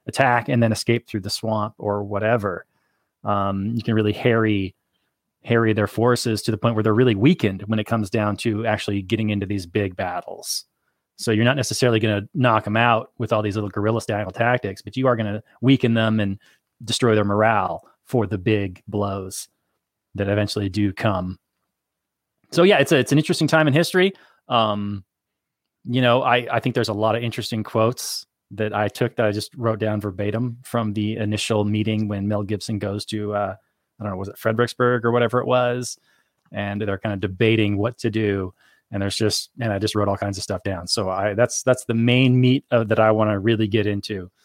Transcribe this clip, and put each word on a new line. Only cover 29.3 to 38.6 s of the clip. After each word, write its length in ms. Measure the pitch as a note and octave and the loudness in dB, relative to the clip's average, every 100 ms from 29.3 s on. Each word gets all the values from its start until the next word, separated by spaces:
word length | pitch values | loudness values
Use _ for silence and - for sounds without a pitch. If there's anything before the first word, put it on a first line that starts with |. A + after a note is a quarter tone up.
just 200 | G#2 - - | -2 -6 -4
wrote 240 | A#2 A2 | -2 -2
down 200 | G#2+ G#2+ | -2 -2
verbatim 580 | G#2 F#2 G2+ A2 B2 A#2+ | -4 -6 -4 -4 -4 -8
from 300 | - A#2+ G#2+ | -6 -4 -2
the 240 | G#2 G#2 A2 | -2 -4 -4
initial 480 | G#2 G#2+ - G#2+ | -4 -4 0 0
meeting 420 | G#2 G#2+ G#2+ G#2+ G#2 | 0 0 0 -2 -2
when 220 | G2+ G2+ | -4 -2
Mel 160 | G#2 | -2
Gibson 340 | G2+ G#2 - G#2+ | -4 -6 -6 -6
goes 260 | G2+ G2+ - | -4 -6 -6
to, 280 | G#2+ G#2 | -6 -4
uh, 220 | G#2 G2 G2 _ _ _ - | -4 -4 -6 _ _ _ -10
I 60 | |
don't 80 | G#2 | -8
know, 60 | F#2+ | -8
was 100 | G2 | -10
it 100 | - | -4
Fredericksburg 640 | A#2 A2+ A#2+ - B2 B2 | -2 0 0 0 0 2
or 60 | A#2 | 2
whatever 300 | A#2+ A#2 B2 | 2 2 0
it 60 | B2 | 2
was? 500 | B2+ B2 B2 B2 - _ _ _ _ _ | 2 0 -2 -6 -12 _ _ _ _ _
And 280 | G2+ G2+ G2+ | -8 -6 -4
they're 160 | G#2+ G2 | -4 -4
kinda 200 | A2 G2 | -4 -4
debating 600 | G2 F#2 A2 A2 G#2 G2+ | -4 2 2 4 2 0
what 220 | A2+ A#2+ | -4 -4
to 100 | A#2 | -4
do. 460 | A2 G#2+ G2 F2+ - | 0 0 -2 -4 -10